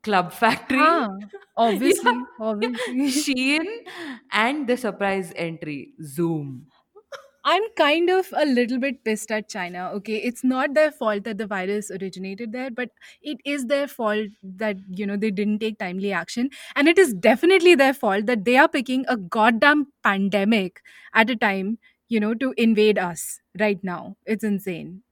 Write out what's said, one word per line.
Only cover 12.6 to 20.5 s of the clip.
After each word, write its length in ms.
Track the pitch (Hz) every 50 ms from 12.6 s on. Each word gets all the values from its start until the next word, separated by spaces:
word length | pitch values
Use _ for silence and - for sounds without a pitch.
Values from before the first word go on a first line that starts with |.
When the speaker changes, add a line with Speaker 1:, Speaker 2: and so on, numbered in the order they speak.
| 254 269
Speaker 2:
but 200 | 226 254 247 233 _ _ - - - _ _
it 140 | 294 302 - _
is 200 | 277 285 294 254
their 220 | 226 285 277 285
fault 400 | 269 - - 226 214 208 214 220 202 208 _ -
that, 340 | 190 185 185 220 214 202 190 196 196
you 160 | 185 180 208
know, 100 | 196 202
they 140 | 208 208 220
didn't 260 | 196 190 208 208 214
take 220 | 208 220 220 214 _
timely 320 | 208 180 180 190 190 202
action. 400 | 196 170 175 - - 233 240 277 - - - - -
And 120 | 277 285
it 120 | 311 339 392
is 160 | 381 285 214
definitely 580 | 175 - 220 262 - - 349 381 381 339 359 349
their 220 | 262 269 262 277
fault 320 | - - 214 190 202 220
that 180 | 208 247 220 180
they 120 | 240 247
are 100 | 254 302
picking 380 | 320 - 294 226 - 254 262 262
a 100 | - 254
goddamn 720 | 220 185 170 - 226 214 233 233 220 294 285 294 302 277 - _ _ -
pandemic 760 | 220 196 190 196 196 185 202 196 208